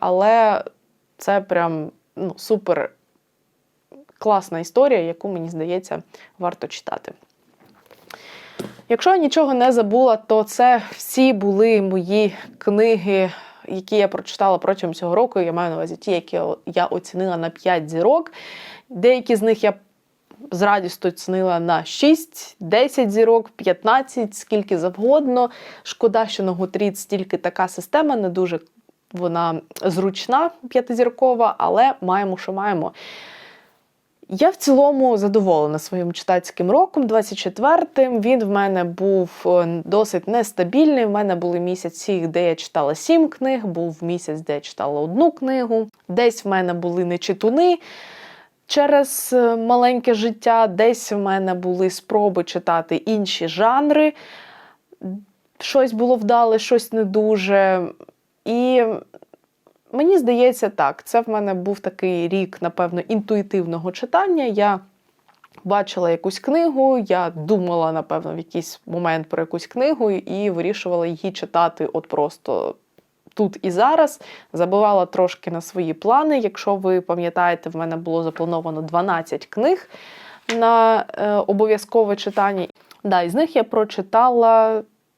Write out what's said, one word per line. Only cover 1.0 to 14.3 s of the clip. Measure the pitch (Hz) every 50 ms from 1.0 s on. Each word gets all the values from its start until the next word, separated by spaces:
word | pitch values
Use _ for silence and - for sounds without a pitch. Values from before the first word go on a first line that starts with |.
| _ _ _ -
це | - - 196 202
прям, | 196 - 180 175 170 165 160 156 151 - - _ _ _ _
ну, | - 196 180 -
супер | - - - 220 208 202 180 170 147 - - _ _ _ _ _ _ _ _ _ _ _ _ _ _ _ _ _ _ _ _ - 269 294 _ _ -
класна | - 214 208 190 190 - 170 165
історія, | 170 165 - 247 269 285 254 196
яку, | 165 165 165 - - 202
мені | 190 170 165 165
здається, | 170 160 156 175 175 185 185 - - 175 175 _ - - - _ _ -
варто | 185 175 185 - -
читати. | - - - - - - - - - - _ _ _ _ _ _ _ _ _ _ _ _ _ _ _ _ _ _ - - - - - - - - - - - - - - - - -
Якщо | 233 226 - 359
я | 381
нічого | 370 311 277 - 320 311 277 262
не | 247 240 262
забула, | 247 233 220 202 214 247 262 254 220
то | 220 220 - 220 214
це | 214 214 - - 247 247 247 233 208 -
всі | - - - - - 254 262 262
були | 247 202 202 202 196 196 220 226 226 208
мої | 196 190 185 190 170 180 202 214 214 196 196 - - - - -
книги, | - 214 202 208 220 226 226 202 170 202 196 190 190 180 - - - - - - - -
які | 190 190 185 - 220
я | 214 202 190
прочитала | - - - -